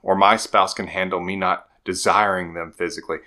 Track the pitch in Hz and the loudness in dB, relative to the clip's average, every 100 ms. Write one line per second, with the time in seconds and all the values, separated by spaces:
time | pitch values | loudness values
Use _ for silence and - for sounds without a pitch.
0 | 95 98 98 113 - 104 95 - 90 92 | -2 4 4 4 2 2 2 -2 -6 -4
1 | 95 92 90 95 92 - - _ - 90 | -4 -4 -4 -4 -2 -2 -6 _ -8 -2
2 | 104 98 104 92 87 85 85 - 87 82 | 2 4 2 0 -4 -10 -12 -6 -6 -6
3 | - 80 | -8 -10